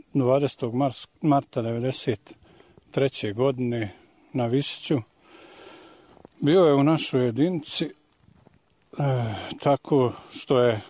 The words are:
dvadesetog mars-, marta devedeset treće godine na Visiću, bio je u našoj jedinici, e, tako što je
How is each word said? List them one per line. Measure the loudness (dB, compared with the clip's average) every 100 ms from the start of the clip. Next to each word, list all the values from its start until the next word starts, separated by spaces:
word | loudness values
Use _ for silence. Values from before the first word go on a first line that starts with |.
| -6
dvadesetog | 0 2 2 0 -4 -6
mars-, | -2 -2 -4 -14 _
marta | 2 2 0 -4
devedeset | -4 -4 -4 -4 -4 -6 -8 -20 _ _ _ _ _
treće | -2 -2 -2 -6
godine | 0 0 0 -2 -4 -6 -10 _ _ _
na | -4 -2
Visiću, | -2 -2 -8 -4 -4 -4 _ _ -20 -20 -20 -20 -20 -20 -20 _ -20 -20 _
bio | 2 4 6
je |
u | 6
našoj | 4 2 0 0 0
jedinici, | 2 0 -2 -6 -6 -8
e, | -8 _ _ _ _ _ _ _ _ _ -4 -2 0 -2 -6 -10 -4
tako | 0 0 0 2 2 -2 -14
što | -14 0 2
je | 2 0 -6